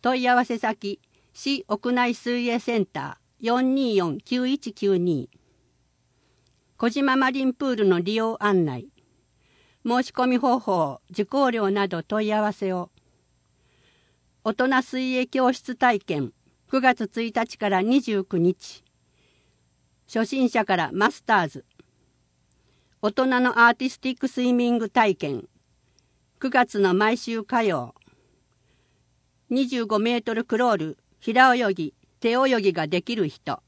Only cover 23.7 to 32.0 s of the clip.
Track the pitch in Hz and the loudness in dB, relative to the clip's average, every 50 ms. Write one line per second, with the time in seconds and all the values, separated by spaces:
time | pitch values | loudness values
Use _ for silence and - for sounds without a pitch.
23.7 | 240 _ 262 254 - - - 262 254 - - 254 - - 247 247 247 240 240 240 | 4 _ -4 -6 -6 -4 -6 -6 -4 -2 -4 -4 -2 0 0 2 2 2 2 2
24.7 | 240 233 226 208 _ 247 220 208 185 _ - 147 139 113 - - _ _ _ _ | 0 0 -2 0 _ 2 4 4 2 _ -4 -6 -6 -6 -8 -14 _ _ _ _
25.7 | _ _ _ _ _ _ _ _ _ _ _ _ _ _ - 262 247 254 247 233 | _ _ _ _ _ _ _ _ _ _ _ _ _ _ -6 0 2 2 0 2
26.7 | - 208 196 185 180 190 208 220 233 233 - - 233 226 202 - - 233 226 202 | 2 0 2 2 4 4 2 2 0 -2 -4 -6 -6 -6 -6 -2 -2 0 0 0
27.7 | 170 139 120 120 - _ _ _ _ _ _ _ _ _ _ _ _ _ _ _ | 0 -2 -6 -8 -14 _ _ _ _ _ _ _ _ _ _ _ _ _ _ _
28.7 | _ _ _ _ _ _ _ _ _ _ _ _ _ _ _ _ 240 262 277 247 | _ _ _ _ _ _ _ _ _ _ _ _ _ _ _ _ 0 0 0 0
29.7 | 262 247 233 202 214 208 214 233 240 240 - 233 226 226 240 - 233 220 247 247 | -2 -4 -2 0 0 0 2 2 0 0 -2 -4 -4 -4 -2 -2 0 2 2 2
30.7 | 220 180 156 156 147 _ _ _ _ _ - 226 214 254 254 262 247 247 240 202 | 2 0 -2 -6 -8 _ _ _ _ _ -6 0 4 6 6 6 6 4 2 0
31.7 | 196 180 160 147 _ _ | -2 -2 -4 -8 _ _